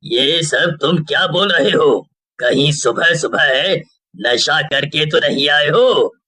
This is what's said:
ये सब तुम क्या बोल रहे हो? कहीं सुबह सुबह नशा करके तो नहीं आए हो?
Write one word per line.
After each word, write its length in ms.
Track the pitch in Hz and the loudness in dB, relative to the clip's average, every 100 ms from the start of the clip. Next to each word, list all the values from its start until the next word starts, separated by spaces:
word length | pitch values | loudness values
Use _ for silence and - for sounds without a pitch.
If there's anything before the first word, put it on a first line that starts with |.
ये 400 | - 117 139 165 | -4 -2 0 0
सब 340 | 160 - 170 160 | 0 0 0 -2
तुम 160 | 156 170 | -2 -2
क्या 300 | 156 143 180 | -2 -2 -2
बोल 240 | 165 202 | 0 0
रहे 200 | 170 208 | 0 2
हो? 360 | 180 147 110 - _ _ _ | 2 2 2 -2 _ _ _
कहीं 340 | 123 123 143 | -2 0 0
सुबह 440 | 147 127 117 170 165 | 0 -2 0 0 0
सुबह 600 | 185 - 151 131 170 170 151 _ _ - | -2 0 0 0 0 -2 -6 _ _ -8
नशा 440 | 117 120 - 151 | -2 0 0 -2
करके 440 | 147 139 143 160 156 | -2 -2 -2 -2 0
तो 140 | 156 | 0
नहीं 300 | 151 - 143 | 0 -2 0
आए 180 | 147 147 | 2 2
हो? 480 | 190 254 196 160 - | 2 2 2 0 -4